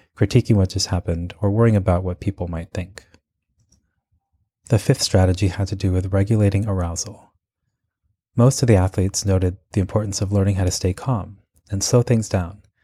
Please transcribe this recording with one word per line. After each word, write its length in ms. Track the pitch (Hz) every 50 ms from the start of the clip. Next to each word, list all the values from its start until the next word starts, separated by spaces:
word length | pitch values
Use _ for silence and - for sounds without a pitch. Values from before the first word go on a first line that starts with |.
| _ _ _
critiquing 420 | - 131 - - 123 - - 113 98
what 120 | 95 92
just 180 | - 95 - -
happened, 460 | 95 87 - - 85 82 87 87 - -
or 80 | 107 101
worrying 260 | 101 110 117 117 107
about 280 | 101 92 - 90 87 95
what 160 | 90 87 -
people 280 | - 98 - - 87 85
might 240 | 85 82 82 -
think. 360 | - 92 87 92 101 - _ _ _ _ _ _ _ _ _ _ _ _ _ _ _ _ _ _ _ _ _ _ _ _ _ _ _ _ _ _ _ _ _ -
The 80 | 123 101
fifth 240 | - - 110 -
strategy 460 | - - - 98 92 92 87 - 104 92
had 200 | - - 98 -
to 60 | 101
do 160 | 98 - 95
with 220 | 92 92 92 95 98
regulating 540 | 95 98 101 117 107 104 98 95 98 104 113
arousal. 640 | 95 92 87 85 85 - - 98 82 - _ _ _ _ _ _ _ _ _ _ _ _ _ _ _ _ _ _ _ _ _ _ -
Most 260 | - 117 135 - -
of 60 | 131 117
the 80 | 110
athletes 500 | 92 92 92 - - 92 95 - - -
noted 320 | 98 95 92 92 90 92 - _ _
the 100 | - 104
importance 400 | 92 - - 110 107 101 98 -
of 100 | 104 95
learning 240 | 101 101 95 101 95
how 100 | 95 95
to 60 | 90
stay 220 | - - - 92 90
calm 460 | - - 135 127 101 87 87 98 - _ _ _ _ _ -
and 140 | 104 98 -
slow 180 | - - 123
things 280 | 120 - 120 113 107 -
down, 320 | - 95 87 85 98 - _ _ _ _